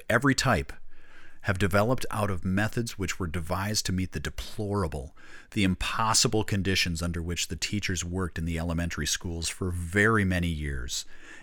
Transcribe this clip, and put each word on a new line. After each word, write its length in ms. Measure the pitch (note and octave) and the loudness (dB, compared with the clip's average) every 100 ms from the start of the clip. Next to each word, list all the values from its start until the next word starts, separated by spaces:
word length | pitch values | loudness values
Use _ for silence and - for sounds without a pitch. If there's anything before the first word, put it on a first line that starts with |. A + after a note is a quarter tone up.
| - | 2
every 240 | A2+ C#3 | 4 4
type 380 | B2+ C3+ F#2+ - - - - - - - - | 4 4 2 0 -6 -8 -8 -10 -12 -12 -6
have 180 | - F#2+ | -2 2
developed 460 | G2 G2+ G#2+ C3 - | 4 4 4 2 0
out 200 | A2 G2+ | 0 0
of 160 | F2+ F#2 | 0 0
methods 520 | F#2 A2 - A#2 - | 2 2 0 -4 -2
which 220 | F#2 - | -4 -2
were 80 | F2+ | -4
devised 580 | E2+ D#2+ F2+ G2+ G#2+ - | -2 -2 -2 0 0 0
to 60 | |
meet 220 | F#2 F#2 | 0 0
the 60 | - | -2
deplorable, 920 | - - - - G#2 G2+ E2+ D2 C2 - - - - | -6 -6 -8 -6 -2 0 0 -2 -8 -14 -16 -16 -4
the 140 | A2 F#2+ | 2 4
impossible 800 | F#2 - - A2 A2 - G#2+ G#2 | 4 0 2 4 4 4 2 2
conditions 560 | G2+ F#2 F#2+ F2+ E2 | 0 2 2 2 0
under 200 | F2 E2+ | -2 -2
which 280 | E2 E2+ - | -4 -4 -4
the 80 | D#2+ | -4
teachers 480 | - G#2 F#2 F2 F2 | -2 -2 -2 -2 -2
worked 320 | F2+ F2+ - | -2 -2 -2
in 80 | E2+ | -2
the 120 | E2 | -2
elementary 480 | E2+ E2 E2+ - D2+ | 0 0 -2 -2 -2
schools 440 | - F2+ E2+ D#2+ | -2 -4 -4 -4
for 220 | - F#2 | -2 -2
very 520 | F2 E2 G2+ G#2+ A2 | -2 0 4 6 6
many 240 | F#2+ F2+ F2 | 4 2 2
years, 560 | D#2 D2 C2+ A1+ - - - - - | 0 -2 -4 -4 -6 -8 -12 -14 -8